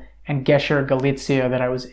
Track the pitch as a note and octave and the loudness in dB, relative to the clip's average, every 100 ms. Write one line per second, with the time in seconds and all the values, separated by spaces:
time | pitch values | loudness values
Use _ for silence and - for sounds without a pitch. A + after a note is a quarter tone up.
0 | - - - C#3+ C3 C#3+ - D3 C3+ C3+ | -12 -14 -6 -2 2 2 2 0 0 0
1 | C#3 C#3 - C3+ B2+ B2+ B2+ B2+ - | 0 -2 0 0 0 0 -2 -4 -6